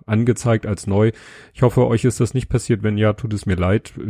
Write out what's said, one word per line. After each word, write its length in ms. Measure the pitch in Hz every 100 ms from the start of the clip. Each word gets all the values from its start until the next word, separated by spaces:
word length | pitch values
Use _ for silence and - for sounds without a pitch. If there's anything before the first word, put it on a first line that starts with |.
| -
angezeigt 600 | 107 120 113 123 113 -
als 180 | 98 -
neu. 260 | 98 110 - - - - -
Ich 80 |
hoffe, 240 | 127 - 123
euch 180 | 113 127
ist 140 | -
das 160 | 120 127
nicht 140 | -
passiert. 340 | 131 - 107
Wenn 160 | 107 104
ja, 140 | 107
tut 200 | 104 113
es 140 | 104 -
mir 80 | 90
leid. 380 | 90 107 - -